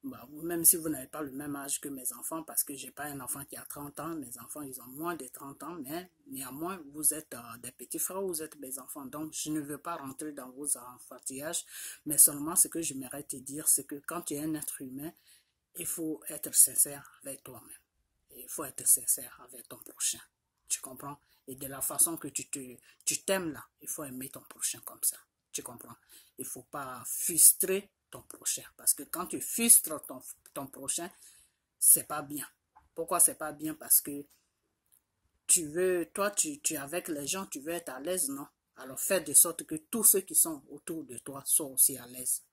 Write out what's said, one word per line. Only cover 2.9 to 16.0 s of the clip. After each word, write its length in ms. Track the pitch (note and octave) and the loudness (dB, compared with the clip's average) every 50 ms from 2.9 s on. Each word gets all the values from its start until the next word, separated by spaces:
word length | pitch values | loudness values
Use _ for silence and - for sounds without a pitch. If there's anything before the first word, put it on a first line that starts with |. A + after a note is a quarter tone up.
| - | -10
pas 140 | - C#3+ | -8 -8
un 120 | D3 C#3+ C#3 | -8 -6 -8
enfant 260 | B2+ A#2+ - C#3 C#3+ | -6 -6 -6 -8 -8
qui 120 | - - | -12 -12
a 60 | C#3+ C#3+ | -14 -14
trente 360 | - - D3 C#3+ C#3+ C#3 - | -12 -10 -10 -10 -10 -8 -8
ans, 160 | D3 E3 E3+ | -6 -6 -6
mes 240 | D#3+ C3+ A#2+ - A#2 | -6 -8 -10 -12 -14
enfants, 240 | A#2 - - D3+ D3 | -12 -12 -10 -10 -10
ils 180 | C3+ B2+ A#2+ | -10 -10 -12
ont 60 | A#2+ | -12
moins 300 | B2 B2+ C#3+ D#3+ E3+ F3 | -14 -10 -6 -4 -4 -4
de 100 | D3+ C3+ | -6 -8
trente 380 | B2 - - D3 C#3 C3+ - C#3+ | -12 -12 -12 -12 -12 -12 -10 -10
ans, 100 | D3+ F3 - C3 | -10 -10 -10 -8
mais 260 | C3 D3+ E3+ F3+ F#3 _ _ _ - | -6 -6 -8 -8 -10 _ _ _ -14
néanmoins, 520 | C3+ C3 C3+ B2+ B2+ C#3 D#3+ F3 G3 F#3+ D#3 C#3 C#3+ | -12 -10 -10 -8 -8 -6 -6 -6 -6 -6 -10 -12 -10
vous 200 | D3+ D3+ - D3+ | 0 0 2 2
êtes, 220 | D3+ D3+ _ - | 0 -6 _ -12
euh, 220 | B2 A#2 A#2 A2+ A#2+ | -12 -10 -12 -14 -12
des 120 | A#2+ A#2+ - | -12 -14 -14
petits 260 | _ B2 - - D#3+ | _ -12 -8 -4 -2
frères, 240 | - - F#3 F#3+ G3+ | -2 -2 -2 -2 -2
vous 180 | F#3+ F3 D#3 | -2 -2 -4
êtes 160 | D#3+ D3+ - D3+ | -6 -8 -10 -12
mes 180 | C#3 C3+ C3 C3+ | -10 -10 -10 -10
enfants. 260 | B2+ - - D3 C3+ | -10 -10 -10 -10 -10
Donc, 280 | B2+ C#3+ D3 D#3 D#3 D3+ | -8 -6 -6 -6 -6 -4
je 160 | - - D#3 | -4 -2 0
ne 80 | D3+ D#3 | 0 -2
veux 200 | C#3+ C#3+ D3 C#3 | -2 -2 -6 -6
pas 180 | - - E3+ | -4 -6 -6
rentrer 340 | D#3+ C#3 C3+ B2+ - D#3 D3+ | -6 -6 -10 -8 -6 -8 -8
dans 180 | D3 C#3+ B2+ B2+ | -6 -8 -12 -12
vos 260 | B2+ C3 D3 C#3+ - | -10 -8 -2 -2 -2
enfantillages, 880 | C#3 C#3+ C3 B2+ A#2+ - - C3 - - - C3+ C3 C#3+ D#3+ F3 - - - - - - - - - _ | -2 -2 -14 -14 -16 -16 -16 -16 -10 -10 -8 -8 -6 -6 -4 -4 -4 -6 -6 -12 -12 -10 -10 -12 -10 _
mais 140 | D3 D3+ C#3+ | -2 8 8
seulement 360 | - - D3 C#3+ C#3+ D#3 F3 | 8 8 8 4 -2 0 4
ce 140 | F3 - D#3 | 4 4 4
que 120 | - E3+ | 4 -2
j'aimerais 440 | E3 - C3+ C3+ C3 B2 - C#3+ D3 | -2 -2 -2 -4 -8 -8 -8 -10 -8
te 120 | _ - | _ -10
dire, 300 | C3+ B2+ C3+ C#3 D3+ D3+ | -10 -8 -6 -6 -2 2
c'est 180 | - - - C3+ | 2 2 2 2
que 120 | - D3+ C#3+ - | -4 -8 -8 -6
quand 160 | - E3 E3+ E3 | -6 -6 -6 -4
tu 120 | - D#3 | -4 -4
es 100 | C#3+ D3+ | -2 -2
un 100 | D#3+ D#3 | -2 -2
être 260 | D3+ D3 - - - | -2 -4 -6 -8 -8
humain, 320 | C#3+ C3 B2+ C3+ C#3+ E3 - _ _ - - - _ _ _ _ _ _ _ | -8 -8 -8 -8 -8 -10 -10 _ _ -20 -20 -20 _ _ _ _ _ _ _
il 120 | - F3 | -8 -6
faut 360 | D#3+ - - | -6 -4 -4